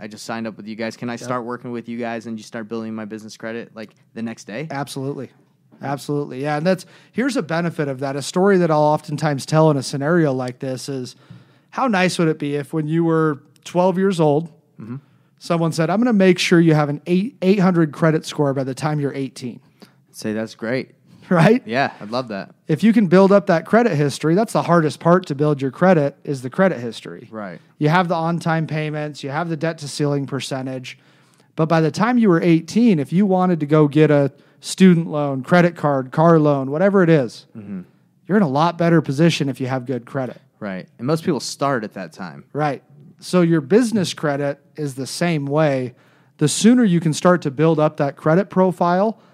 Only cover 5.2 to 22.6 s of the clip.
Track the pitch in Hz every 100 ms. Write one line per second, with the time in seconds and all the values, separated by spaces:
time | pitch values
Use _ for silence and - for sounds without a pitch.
5.2 | 127 _ _ _ _ - 135 139 - 147
6.2 | 147 127 147 147 175 185 - - _ -
7.2 | 269 247 156 165 170 160 139 127 139 139
8.2 | - 180 196 185 170 151 151 151 - 147
9.2 | 156 139 - 156 156 139 - 143 147 175
10.2 | 151 131 123 123 135 127 143 135 123 -
11.2 | - - _ _ _ - 254 190 180 180
12.2 | 165 156 147 143 139 160 151 165 165 160
13.2 | 156 135 _ _ - 175 185 180 196 170
14.2 | 151 143 170 _ _ - 113 131 - _
15.2 | _ _ - 170 165 160 160 202 247 208
16.2 | 190 180 - 170 170 151 147 147 175 180
17.2 | 220 - 185 208 185 170 156 - 160 151
18.2 | - - 143 135 131 127 160 151 139 135
19.2 | 135 - 127 - _ _ - _ _ -
20.2 | 110 107 113 - 110 131 - _ _ -
21.2 | - 175 170 247 - 123 131 - 107 120
22.2 | 123 98 - _